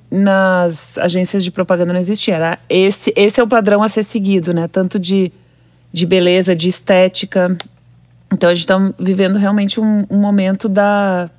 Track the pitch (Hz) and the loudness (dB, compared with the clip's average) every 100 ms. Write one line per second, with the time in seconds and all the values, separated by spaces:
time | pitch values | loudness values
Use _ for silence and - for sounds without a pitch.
0 | - 190 196 190 190 180 175 156 - - | -4 0 2 2 2 2 0 -2 -10 -4
1 | 175 180 180 202 180 190 180 180 175 180 | -2 -2 -2 -2 -4 -4 -2 0 0 -2
2 | 180 208 - 165 165 - - 180 190 196 | -2 -4 -2 -2 -2 -4 -2 0 2 0
3 | - - 208 254 226 233 202 208 214 220 | -2 0 2 2 2 2 2 2 2 -2
4 | 202 220 196 190 160 170 165 190 185 208 | -4 -2 0 0 0 -2 -2 -2 -2 -4
5 | 175 196 180 - _ _ _ _ _ 165 | -2 0 -2 -6 _ _ _ _ _ -4
6 | 175 185 180 180 185 170 180 - - 185 | 0 2 4 2 2 0 -2 -2 2 2
7 | 185 - 196 190 180 175 - _ _ _ | 2 0 -4 -2 -2 -4 -8 _ _ _
8 | _ _ _ 190 175 175 - 190 196 - | _ _ _ 0 2 0 0 0 0 -2
9 | 185 190 185 202 196 208 202 226 220 208 | -2 0 0 2 0 0 -2 -2 0 0
10 | 196 202 202 202 190 190 214 190 202 202 | 0 0 0 0 0 -2 -2 0 2 0
11 | 196 180 170 | 0 -2 -6